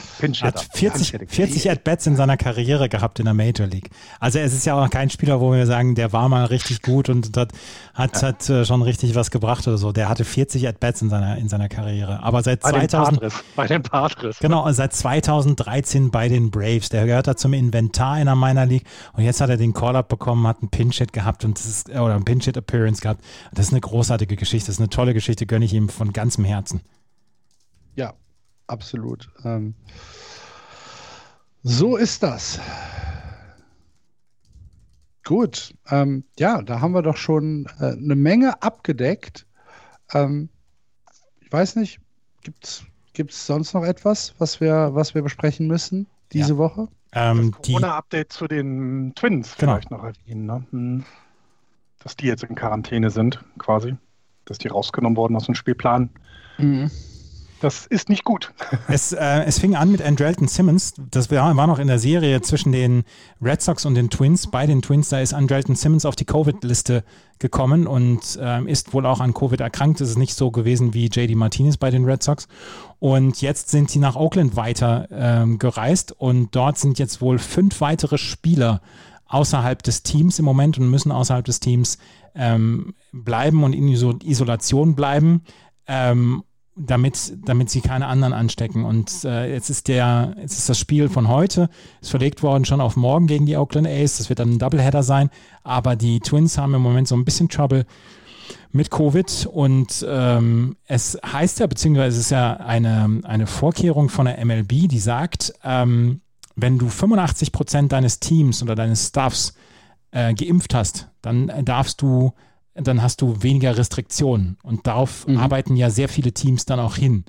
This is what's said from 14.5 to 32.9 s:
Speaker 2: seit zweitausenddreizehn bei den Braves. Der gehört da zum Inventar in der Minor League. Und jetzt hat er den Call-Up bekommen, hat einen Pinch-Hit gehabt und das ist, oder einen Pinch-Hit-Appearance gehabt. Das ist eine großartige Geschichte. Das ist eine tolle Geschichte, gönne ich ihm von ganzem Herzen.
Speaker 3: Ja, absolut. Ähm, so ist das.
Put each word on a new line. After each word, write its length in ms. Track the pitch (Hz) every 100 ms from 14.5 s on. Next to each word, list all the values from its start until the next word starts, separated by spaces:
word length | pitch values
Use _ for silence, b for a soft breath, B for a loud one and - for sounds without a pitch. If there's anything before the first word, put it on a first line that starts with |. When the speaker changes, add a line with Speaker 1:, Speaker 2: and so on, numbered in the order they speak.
| 165 147
Speaker 2:
seit 200 | 135 135
zweitausenddreizehn 1200 | - 131 143 151 151 139 139 - 127 139 139 131
bei 180 | 113 117
den 220 | 123 113
Braves. 380 | 104 104 117 107
Der 180 | 113 113
gehört 220 | 123 135
da 80 | 127
zum 160 | 135
Inventar 640 | 135 123 113 110 - 127 151
in 80 | 139
der 80 |
Minor 320 | 131 131 131 127
League. 220 | 127 B B B
Und 100 | -
jetzt 180 | 113 -
hat 100 | 135
er 60 | 120
den 160 | 113
Call-Up 360 | 107 117 127 123
bekommen, 400 | 120 - 120 113
hat 140 | 113
einen 80 | 107
Pinch-Hit 420 | - 120 - 120
gehabt 320 | - 101 101
und 160 | 107 104
das 60 | 110
ist, 240 | 107 -
oder 260 | 131 117 104
einen 80 |
Pinch-Hit-Appearance 760 | 95 123 131 127 - 120 110 107
gehabt. 240 | 110 - B B B
Das 140 | - 101
ist 60 |
eine 100 | 127
großartige 520 | - 117 120 117 101
Geschichte. 320 | 104 - 113 107
Das 100 | 95
ist 40 |
eine 100 | 110
tolle 240 | - 123
Geschichte, 320 | 113 - 113 104
gönne 180 | 113
ich 100 | 113
ihm 140 | 107 104
von 240 | - 107
ganzem 320 | 101 120 -
Herzen. 360 | 101 104 98 92 - _ _ _ _ _ _ _ _ _ _
Speaker 3:
Ja, 200 | 127 123 - _ _ _ _ -
absolut. 600 | 117 - 120 110 120 - _
Ähm, 300 | 120 113 107 110 B B B B B B B B B B B B B B B B B _
so 340 | 127 120 214 233
ist 260 | 233 -
das. 360 | 180 117 - - B B B